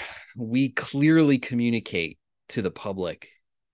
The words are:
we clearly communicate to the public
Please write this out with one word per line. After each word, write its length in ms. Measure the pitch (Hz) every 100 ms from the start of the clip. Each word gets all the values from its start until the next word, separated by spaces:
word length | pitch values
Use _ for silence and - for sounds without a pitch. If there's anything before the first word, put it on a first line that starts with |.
| - - - -
we 340 | 113 123 135
clearly 680 | - - 139 147 160 151 131
communicate 800 | - 120 120 117 98 92 80 - _ _ -
to 140 | -
the 80 | 95
public 580 | - 107 95 87 78 - _ _ _ _